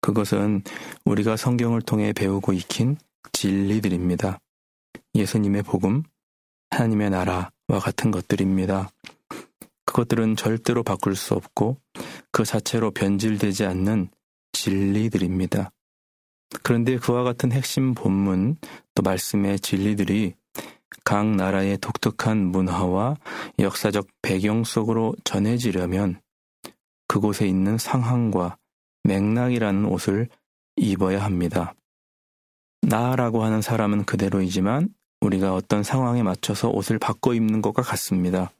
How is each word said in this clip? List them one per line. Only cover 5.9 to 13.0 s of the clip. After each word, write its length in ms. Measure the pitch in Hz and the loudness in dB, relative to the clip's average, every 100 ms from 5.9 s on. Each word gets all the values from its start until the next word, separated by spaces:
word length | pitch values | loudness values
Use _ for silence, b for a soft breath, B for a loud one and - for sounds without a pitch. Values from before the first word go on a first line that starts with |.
| 120 160 _ _ _ _ _ _ | 0 -2 _ _ _ _ _ _
하나님의 400 | - 117 107 104 | 0 2 2 2
나라와 400 | 92 92 90 92 _ - 101 | 0 0 -2 -6 _ -2 -2
같은 280 | - - 113 | 0 -2 -2
것들입니다. 800 | 90 - 101 95 95 92 95 92 _ - - _ B B _ - _ | -2 -2 0 2 0 0 -2 -4 _ -20 -20 _ B B _ -20 _
그것들은 520 | - - 117 117 110 110 | -2 0 0 2 2 0
절대로 460 | 110 113 - 120 | 0 -2 0 0
바꿀 340 | 113 95 - 95 | 0 0 0 -2
수 180 | - | 0
없고 440 | 101 - - 104 139 _ - B B B | -2 -2 -2 0 -2 _ -16 B B B
그 120 | - | -6
자체로 460 | 110 110 - 117 110 | -2 -2 -2 -2 -2
변질되지 760 | - | -2